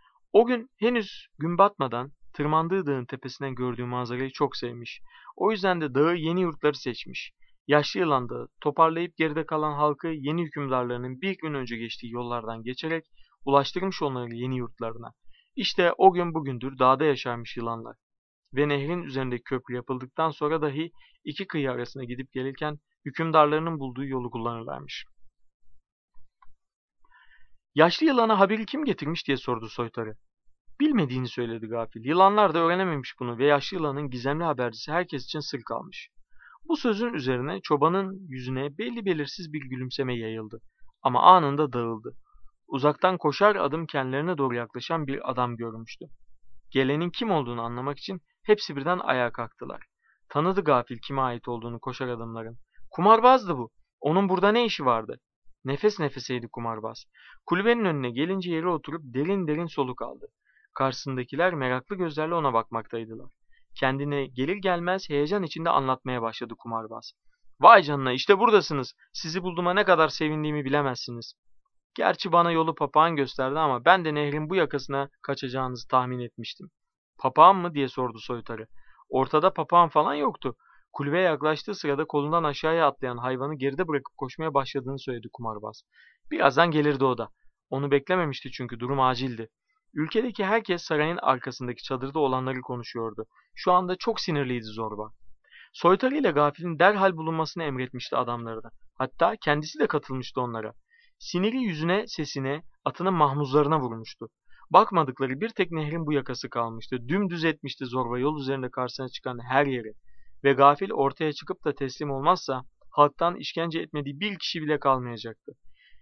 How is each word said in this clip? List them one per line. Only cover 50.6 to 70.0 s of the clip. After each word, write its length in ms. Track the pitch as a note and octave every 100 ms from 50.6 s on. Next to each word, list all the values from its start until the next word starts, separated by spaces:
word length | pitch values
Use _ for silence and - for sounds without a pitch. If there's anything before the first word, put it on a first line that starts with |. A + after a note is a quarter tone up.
gafil 340 | D#3 B2+ A#2+ A#2+
kime 220 | - C#3
ait 280 | C3 A#2+ -
olduğunu 320 | A#2+ A#2 A#2
koşar 280 | - B2 B2+
adımların. 500 | A#2+ A2+ A2+ A2+ A#2 - - -
Kumarbazdı 680 | - F#3 A3+ B3 C4 G3+ C#3+
bu. 120 | A#2 _ _ _
Onun 280 | C#3+ F3 G3
burada 240 | F#3 G3+
ne 120 | A3
işi 200 | A#3+ -
vardı? 360 | C3+ A#2 G#2+ A#2+ _ _ - -
Nefes 360 | B2+ C#3 G#3 G#3
nefeseydi 480 | D3 - - B2 A2+
kumarbaz. 560 | - A#2 A2 A2 A2+ - _ - - -
Kulübenin 380 | F3 G#3 A#3
önüne 260 | G3+ D3 B2+
gelince 400 | A#2+ D#3+ F#3+ F3+
yere 180 | D#3+ F3
oturup 340 | D#3+ - D#3+
derin 420 | C#3 A#2+ D3+ G3 E3
derin 200 | D3+ E3+
soluk 360 | - C3 B2
aldı. 240 | A#2+ - - _ _ _ _
Karşısındakiler 800 | - C3+ B2 C#3 B2+ B2 C#3 F3+
meraklı 420 | E3 C3 B2+ - G3
gözlerle 380 | F3 D3 D#3
ona 180 | E3+ C#3+
bakmaktaydılar. 800 | A2+ A2+ A#2 G#2 A#2 A2 A2+ - - _ - _ -
Kendine 460 | C3 C3+ C#3+ C#3+ C3
gelir 300 | B2+ C#3 G3+
gelmez 540 | F#3+ F3 E3+ F#3+ -
heyecan 320 | D3 D3+ G3+
içinde 280 | E3+ D#3 E3
anlatmaya 520 | - C3 C3 C3 B2+
başladı 320 | A2+ A2 A#2 A2+
kumarbaz. 540 | A#2+ A2+ A2 A2+ - - _ _ - -
"Vay 220 | - A3
canına, 300 | D3 C#3+ C3
işte 260 | B2+ - G3
buradasınız. 560 | A#3 G#3+ D#3 D3 B2 - _
Sizi 300 | - E3 E3+
bulduğuma 320 | F3 E3+ F3
ne 100 | F#3
kadar 240 | G3+ E3+